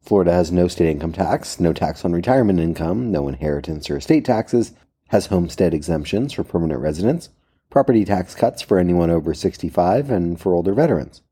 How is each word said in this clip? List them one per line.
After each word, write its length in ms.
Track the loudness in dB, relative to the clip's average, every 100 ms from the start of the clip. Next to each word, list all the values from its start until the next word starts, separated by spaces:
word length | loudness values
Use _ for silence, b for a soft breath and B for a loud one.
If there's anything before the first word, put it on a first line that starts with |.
Florida 320 | 2 2 4
has 180 | 2 2
no 160 | 2 0
state 240 | 2 0
income 220 | 0 -4
tax, 480 | -4 -2 -2 -4 -2
no 120 | 0
tax 320 | 0 -4 -4
on 80 | -4
retirement 460 | -2 0 2 2 2
income, 540 | 0 -2 -2 -2 -2
no 160 | -2 -2
inheritance 600 | -4 -4 -4 -6 -10 -6
or 100 | -8
estate 260 | 2 0
taxes, 480 | 2 -2 0 0 -2 -6 b _ _
has 160 | 0 2
homestead 460 | 0 0 0 0
exemptions 600 | 0 -2 -4 -2 -4 -4
for 100 | -6
permanent 380 | -4 -2 -2 -2
residents, 480 | -4 0 0 0 -4 _ _ _ _
property 340 | 0 4 2
tax 300 | 2 -2 -4
cuts 280 | -2 -2 -2
for 180 | 0 2
anyone 300 | 4 2 2
over 240 | 2 0
sixty-five 760 | -2 -4 -4 -4 0 2 2 0
and 300 | -2 -2 -2
for 140 | 0
older 200 | 0 2
veterans. 480 | 2 2 0 -4 -16 _